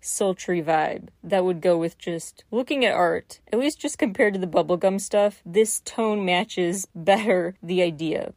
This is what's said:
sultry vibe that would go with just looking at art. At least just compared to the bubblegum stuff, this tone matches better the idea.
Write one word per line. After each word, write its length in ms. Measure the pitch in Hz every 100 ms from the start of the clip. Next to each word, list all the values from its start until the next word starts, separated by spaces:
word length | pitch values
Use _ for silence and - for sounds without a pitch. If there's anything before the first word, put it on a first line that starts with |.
sultry 640 | - - 202 185 - 175
vibe 460 | 156 160 156 - - _
that 220 | 170 190
would 160 | 185 170
go 160 | 180 170
with 220 | 165 -
just 440 | - 165 - - -
looking 360 | 220 254 285 233
at 80 |
art. 460 | 180 175 170 - - -
At 60 | 220
least 200 | 285 -
just 200 | - -
compared 340 | 262 190 208
to 80 | 196
the 60 | 180
bubblegum 560 | 160 160 175 190 196
stuff, 400 | - 208 208 -
this 360 | - 180 220 -
tone 440 | - - 220 208
matches 640 | 185 180 226 - 175 190 -
better 600 | 170 160 196 214 185 170 185
the 200 | 170 185
idea. 500 | 175 151 160 - -